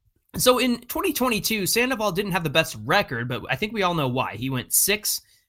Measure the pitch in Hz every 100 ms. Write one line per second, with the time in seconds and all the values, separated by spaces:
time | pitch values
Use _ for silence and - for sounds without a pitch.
0 | _ _ _ - 247 254 247 233 - 320
1 | 339 - 247 214 - 220 185 226 254 254
2 | 214 170 202 180 160 160 160 110 107 190
3 | 202 120 120 120 87 131 214 220 185 170
4 | 131 123 101 101 131 127 117 - - 202
5 | - - - _